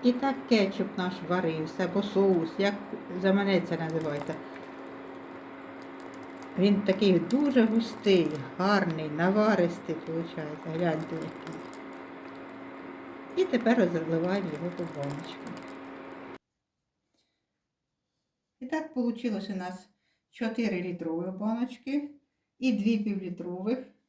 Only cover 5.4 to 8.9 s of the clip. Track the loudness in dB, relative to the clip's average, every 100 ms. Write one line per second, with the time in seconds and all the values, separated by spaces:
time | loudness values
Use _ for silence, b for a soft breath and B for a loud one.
5.4 | -14 -14 -14 -14 -14 -12 -12 -12 -14 -14
6.4 | -8 2 6 6 4 4 6 6 4 2
7.4 | 4 6 6 4 2 -2 4 6 6 0
8.4 | -8 -2 4 4 4